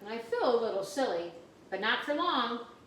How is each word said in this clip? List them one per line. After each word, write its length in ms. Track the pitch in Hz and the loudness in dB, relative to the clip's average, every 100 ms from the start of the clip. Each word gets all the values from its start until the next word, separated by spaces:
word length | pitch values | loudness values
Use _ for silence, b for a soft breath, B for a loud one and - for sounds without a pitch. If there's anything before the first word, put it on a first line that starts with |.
and 120 | 208 | -10
I 60 | 233 | -8
feel 260 | - 480 | -4 2
a 160 | 330 233 | 4 4
little 220 | 220 196 | 2 -2
silly, 500 | 190 - 254 170 170 - - - - | -2 0 0 0 -4 -10 -18 -20 -8
but 100 | 190 | -2
not 240 | 214 247 | 0 0
for 100 | - | 0
long. 460 | 294 349 285 233 240 - - | 0 2 2 0 -2 -8 -16